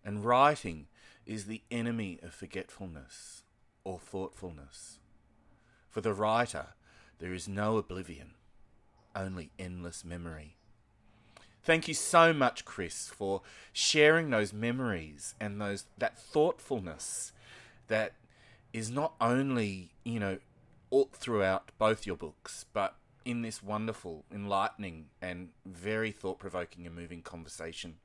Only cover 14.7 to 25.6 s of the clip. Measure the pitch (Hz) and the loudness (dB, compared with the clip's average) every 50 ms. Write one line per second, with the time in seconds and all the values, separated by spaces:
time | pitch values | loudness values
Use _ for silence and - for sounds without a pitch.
14.7 | 120 131 131 117 98 85 78 78 73 71 - - - - 107 104 101 104 104 101 | 0 0 0 0 -2 -2 -4 -8 -12 -12 -12 -12 -8 -6 -8 -6 -4 -4 -4 -4
15.7 | 101 98 - - _ - 123 - - - - - - 151 151 175 - - - - | -4 -6 -8 -14 _ -2 -2 -2 -2 -6 -20 0 4 4 4 4 4 -2 -6 -4
16.7 | 139 113 92 87 78 - - - - - - - - - - - - - - - | -4 -4 -4 -8 -10 -8 -8 -8 -6 -6 -8 -10 -12 -20 -20 -20 -20 -20 -20 -20
17.7 | - - - - 110 110 107 - - _ - _ _ - - - - - _ _ | -20 -20 -4 0 0 0 0 0 -6 _ -20 _ _ -20 -20 -20 -20 -20 _ _
18.7 | - 113 110 110 123 139 151 160 - - 113 117 123 131 139 139 131 120 110 101 | -8 -6 -6 -4 -2 -2 -2 -2 0 2 4 4 4 4 4 2 2 0 0 0
19.7 | 98 95 90 - _ - - 117 117 113 101 98 95 - - _ _ - - - | -2 -6 -10 -14 _ -10 -6 -4 -2 -2 0 -2 -2 -4 -8 _ _ -20 -20 -20
20.7 | - - - - 131 135 135 - - - - 123 117 104 98 95 95 95 - - | -20 -20 -6 2 4 4 4 4 0 -10 -4 0 2 4 4 4 4 2 -2 -8
21.7 | - _ 110 110 110 - - 104 90 78 - 76 - _ _ - - - - _ | -2 _ 4 4 4 2 -2 -6 -6 -6 -6 -12 -12 _ _ -14 -14 -14 -16 _
22.7 | _ 104 98 - - - _ _ _ _ - 127 120 120 117 113 107 - - 98 | _ 0 0 0 -2 -8 _ _ _ _ -6 -4 -4 -4 -4 -6 -8 -10 -6 -4
23.7 | 104 107 110 113 110 - - 87 80 76 - _ - 101 101 101 98 98 101 107 | -4 -2 -2 -4 -6 -6 -10 -10 -12 -12 -14 _ -10 -8 -2 0 2 2 2 0
24.7 | - - 104 90 82 80 78 - _ _ 92 92 90 87 92 85 _ - | -2 -6 -10 -10 -10 -12 -16 -18 _ _ -8 -8 -6 -8 -10 -14 _ -20